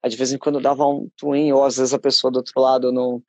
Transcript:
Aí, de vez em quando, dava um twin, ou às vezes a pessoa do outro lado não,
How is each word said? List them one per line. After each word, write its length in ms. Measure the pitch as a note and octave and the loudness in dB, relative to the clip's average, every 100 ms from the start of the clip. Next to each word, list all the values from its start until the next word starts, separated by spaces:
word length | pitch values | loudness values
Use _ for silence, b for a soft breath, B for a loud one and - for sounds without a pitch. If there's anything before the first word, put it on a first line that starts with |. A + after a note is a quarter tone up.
Aí, 80 | B2+ | -8
de 60 | A2+ | -4
vez 160 | B2+ | -4
em 60 | C3+ | -2
quando, 220 | D3+ C#3+ | -2 -2
dava 260 | C3+ C3+ C#3+ | -2 0 0
um 220 | C#3+ - - | 0 -6 -10
twin, 360 | D3 C#3+ D3+ | -4 0 2
ou 120 | C3+ | 4
às 120 | C#3 B2+ | 2 2
vezes 180 | B2+ | -2
a 40 | C#3 | 0
pessoa 320 | C#3+ B2+ C3 | 0 0 0
do 60 | B2+ | -2
outro 240 | B2 - | -2 0
lado 320 | C3 C3 B2+ | 2 2 0
não, 300 | B2+ B2+ B2 | 0 -2 -4